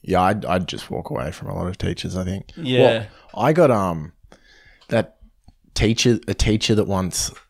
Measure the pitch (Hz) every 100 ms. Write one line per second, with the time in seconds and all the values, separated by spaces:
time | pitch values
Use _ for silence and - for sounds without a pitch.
0 | - 90 92 107 62 92 87 - - -
1 | - - 73 - - 95 87 92 90 87
2 | 95 92 92 98 - - 151 127 123 113
3 | 107 - - - 123 160 156 113 95 82
4 | 76 _ _ - _ _ _ _ _ 113
5 | 107 _ - _ _ _ _ - 110 113
6 | 123 117 - 101 - 107 - 107 98 95
7 | 92 - - - _